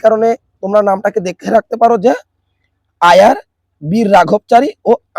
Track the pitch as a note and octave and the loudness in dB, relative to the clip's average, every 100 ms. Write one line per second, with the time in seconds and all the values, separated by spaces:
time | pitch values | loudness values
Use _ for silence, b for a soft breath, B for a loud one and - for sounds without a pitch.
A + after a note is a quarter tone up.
0 | A3 A3 A3+ A3+ _ _ F#3+ G#3 G3+ F#3+ | 0 0 -2 -4 _ _ -4 -2 0 -2
1 | G3+ G3+ F3 F3 C#4+ A3 - A#3 A#3 A#3 | -4 -6 -8 -10 -4 -4 -4 -2 0 0
2 | A#3+ B4+ - _ _ _ _ _ _ _ | -2 -4 -8 _ _ _ _ _ _ _
3 | F3 F3+ G#3+ G4+ - _ _ _ D3 G#3+ | 2 4 4 2 -8 _ _ _ -6 -4
4 | G#3 G3 D#3+ G#3 - A#3+ D4 - G3 A#3 | 0 2 2 -2 0 0 0 -4 -4 -4
5 | _ | _